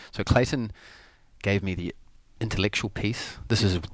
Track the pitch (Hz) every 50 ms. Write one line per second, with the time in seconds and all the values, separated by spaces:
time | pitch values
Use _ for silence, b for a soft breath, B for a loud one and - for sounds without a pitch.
0 | B B B - 98 - - 123 127 - 156 131 113 107 - B B B B B
1 | B B B B B B B - - 101 101 98 92 95 90 85 87 82 - -
2 | - - - - - _ - - 117 107 - 95 95 104 - - - 104 - -
3 | - 104 123 - - - - - - - 113 104 110 98 92 85 - -